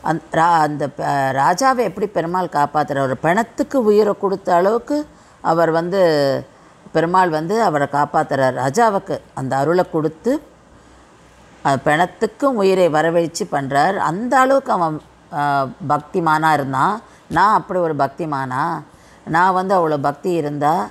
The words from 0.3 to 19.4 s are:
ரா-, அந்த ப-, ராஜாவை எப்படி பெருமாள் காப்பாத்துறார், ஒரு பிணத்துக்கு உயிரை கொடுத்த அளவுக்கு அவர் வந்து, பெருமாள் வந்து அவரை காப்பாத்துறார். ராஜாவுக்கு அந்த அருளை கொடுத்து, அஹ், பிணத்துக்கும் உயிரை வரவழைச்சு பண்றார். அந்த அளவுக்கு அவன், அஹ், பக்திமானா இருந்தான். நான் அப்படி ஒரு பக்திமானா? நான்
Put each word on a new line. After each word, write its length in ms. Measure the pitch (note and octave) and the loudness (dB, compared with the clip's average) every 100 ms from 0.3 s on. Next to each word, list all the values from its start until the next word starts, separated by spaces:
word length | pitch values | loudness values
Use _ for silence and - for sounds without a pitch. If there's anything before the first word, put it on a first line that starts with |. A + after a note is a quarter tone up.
ரா-, 60 | E3 | 0
அந்த 500 | E3 E3 D3+ D3 D3 | 2 2 2 -2 -6
ப-, 140 | - D3+ C#3+ C3+ | -6 -4 -2 -2
ராஜாவை 460 | C3+ C#3 F3+ C4+ B3+ | 0 0 2 0 0
எப்படி 280 | G#3+ G3 G3+ | -2 -4 -4
பெருமாள் 400 | F3 E3 F#3 F3+ | -4 -2 -4 -2
காப்பாத்துறார், 560 | D3 C#3+ D3+ D3 C#3 | -2 0 -2 -2 -2
ஒரு 140 | C3+ C3+ | -2 -2
பிணத்துக்கு 540 | D#3 F#3+ A#3 - D4 C#4 | 0 0 -2 -4 -2 0
உயிரை 380 | G#3+ G#3 G#3 G3 | 2 4 2 0
கொடுத்த 340 | G3 F#3+ - | -4 -4 0
அளவுக்கு 520 | F3 F#3 A#3 A3+ D4 D4 - - - | 2 2 0 -2 -6 -6 -16 -20 -10
அவர் 300 | - E3 E3 | -2 2 2
வந்து, 760 | D#3+ F3 G3 F3+ D3+ C#3 C3 - - - - - | 0 -2 2 2 2 0 -2 -6 -20 -20 -20 -6
பெருமாள் 360 | D#3+ E3 F#3 F#3 | -2 0 2 2
வந்து 340 | D#3 E3 A3 | 0 -2 0
அவரை 240 | G#3+ D3+ C#3 | 0 0 -2
காப்பாத்துறார். 640 | C#3+ D3 D#3+ D3+ C#3 C3 | 0 0 0 -2 0 0
ராஜாவுக்கு 680 | B2+ C3 D3 A3+ G3 - C#3 - | 0 -2 2 0 0 -4 -10 -8
அந்த 220 | - C3 C3 | -10 -4 -2
அருளை 340 | C#3+ F3+ F3+ | 0 0 0
கொடுத்து, 520 | E3 D3+ D#3 A3+ D4 - - - - - - - - - _ - - | -2 -4 -4 -4 -4 -6 -20 -20 -20 -20 -20 -20 -20 -20 _ -20 -6
அஹ், 120 | D3+ C3+ | -2 0
பிணத்துக்கும் 680 | - D3+ F3+ - A3 - C4+ | 0 0 0 -2 -6 -2 -2
உயிரை 340 | A#3+ G3 F#3 F3+ | 2 2 4 4
வரவழைச்சு 600 | D3+ D#3+ E3+ E3 - F#3+ | 2 2 0 -2 -4 -6
பண்றார். 440 | D3 C3+ C#3 D#3+ G3 | -4 -2 0 0 0
அந்த 420 | - F3 B3 C4 | -4 -4 0 2
அளவுக்கு 340 | C4 C4+ C4+ | 4 2 0
அவன், 280 | G#3+ E3 D#3 - - - | -2 -2 -4 -12 -20 -12
அஹ், 360 | - C#3+ C#3 C3+ - C#3+ | -4 -2 0 -2 -6 -2
பக்திமானா 640 | D3 - F#3+ E3 D#3 D#3+ | -2 -2 -2 0 2 2
இருந்தான். 480 | D3+ C3+ C3+ D#3+ G#3+ - - _ | 2 0 0 0 -2 -10 -20 _
நான் 300 | D#3 G3 G3+ | 2 4 2
அப்படி 240 | - F#3 | 0 -2
ஒரு 160 | E3+ D3 | -2 0
பக்திமானா? 840 | C#3 - E3 C#3 C3 B2+ D#3+ D#3+ D3 - - - | -2 -2 -6 -4 -4 -4 -4 -6 -12 -20 -20 -20
நான் 280 | - D#3 | -2 2